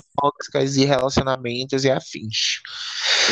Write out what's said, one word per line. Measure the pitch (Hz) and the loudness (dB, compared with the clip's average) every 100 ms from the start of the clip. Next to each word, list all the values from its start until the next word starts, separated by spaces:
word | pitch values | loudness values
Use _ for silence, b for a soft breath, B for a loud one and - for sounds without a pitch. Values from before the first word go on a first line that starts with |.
| - - | -6 0
tóxicas | 143 - - 143 135 135 | 0 -2 -2 0 2 4
e | 139 | 4
relacionamentos | 131 131 - 135 127 123 120 135 135 | 4 2 2 0 -2 -2 -6 -2 0
e | 135 | 2
afins. | 143 - 78 110 - - - B B B B B B B | 2 -2 -10 -6 -2 -2 -4 B B B B B B B